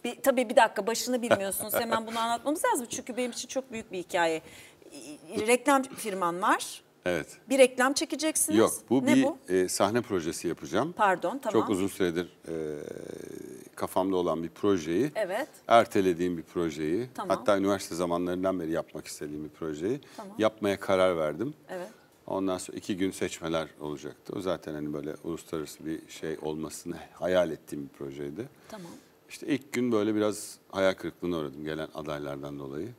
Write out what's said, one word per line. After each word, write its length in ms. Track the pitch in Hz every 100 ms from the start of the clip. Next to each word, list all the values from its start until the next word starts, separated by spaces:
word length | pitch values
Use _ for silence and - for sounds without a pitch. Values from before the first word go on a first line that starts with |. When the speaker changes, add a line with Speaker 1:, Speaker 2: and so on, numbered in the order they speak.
Speaker 1:
Bir, 100 | 240 -
tabii 260 | - 254 233
bir 80 | 254
dakika, 300 | 220 - 202
başını 360 | 226 - 247
bilmiyorsunuz. 520 | 233 202 196 190 220
Hemen 320 | 214 233 226 226
bunu 120 | 226
anlatmamız 440 | 226 233 269 320
lazım. 220 | 508 381 240
Çünkü 260 | - - 233
benim 140 | 247
için 180 | 233 -
çok 240 | 269 262
büyük 200 | 226 208
bir 60 | 180
hikaye. 440 | 170 185 165 160 - - - - -
İ-, 540 | 147 120 151 - 208 214
reklam 360 | 247 294 269
firman 600 | 262 - 226 190 175 175
var. 400 | 214 359 - - _ _
Speaker 2:
Evet. 320 | - 85 - - -
Speaker 1:
Bir 100 | 277
reklam 340 | 254 254 254
çekeceksiniz. 640 | 285 311 277 311 - - 302
Speaker 2:
Yok, 140 | - - -
bu 160 | - 127
Speaker 1:
Ne 80 | 127
Speaker 2:
bir, 60 |
Speaker 1:
bu? 160 | 135 - -
Speaker 2:
e, 200 | 92 92
sahne 320 | - 101 120
projesi 480 | 110 95 82 78 87
yapacağım. 460 | 73 73 90 151 175
Speaker 1:
Pardon, 420 | 208 175 170 262
tamam. 180 | 233 -
Speaker 2:
Çok 100 | -
uzun 180 | 95 95
süredir, 440 | - 90 82 85 - -
e, 300 | 80 78 76 - - - - - - - - - -
kafamda 400 | 95 98 92 92
olan 260 | 87 82
bir 60 | 82
projeyi, 640 | - 104 95 76 87 151
Speaker 1:
Evet. 340 | 220 190 208 311 - -
Speaker 2:
ertelediğim 680 | 117 110 - 92 82 90 85
bir 60 |
projeyi, 680 | - 90 85 76 78 92 127
Speaker 1:
Tamam. 220 | 127 98 95
Speaker 2:
hatta 200 | 95 101
üniversite 360 | 98 98 -
zamanlarından 680 | 85 87 87 90 90 95 92
beri 100 | 80
yapmak 360 | 82 76 78 -
istediğim 380 | - 76 76
bir 40 | 76
projeyi 520 | - 80 73 92 143 - -
Speaker 1:
Tamam. 180 | - 107
Speaker 2:
yapmaya 420 | 107 - 104 98
karar 360 | - 95 92 85
verdim. 380 | 76 76 127 151 -
Speaker 1:
Evet. 200 | 180 190 - _ _ -
Speaker 2:
Ondan 320 | 95 95 92
sonra 180 | - -
iki 180 | - 95
gün 140 | 95
seçmeler 580 | - 90 - 82 80 78 -
olacaktı. 520 | 76 73 73 - - -
O 40 |
zaten 340 | 92 80 -
hani 180 | 76 73
böyle 220 | 76 73 73
uluslararası 640 | 85 80 - 82 73 - 76
bir 220 | 80 -
şey 280 | - 82 78
olmasını 540 | 76 78 78 - 87 82 76
hayal 380 | - 87 92 82
ettiğim 320 | 73 - 73
bir 140 | 69 -
projeydi. 500 | 71 69 71 78 139 - -
Speaker 1:
Tamam. 220 | 214 170 - - _ _
Speaker 2:
İşte 180 | - -
ilk 260 | 139 -
gün 200 | 120 123
böyle 220 | 110 104
biraz 440 | 107 104 101 - - _
hayal 240 | 95 95
kırıklığına 420 | 92 85 - 87 85
uğradım 280 | 73 69
gelen 240 | 76 78 78
adaylardan 640 | - 73 73 73 69 71 71
dolayı. 300 | 69 73 104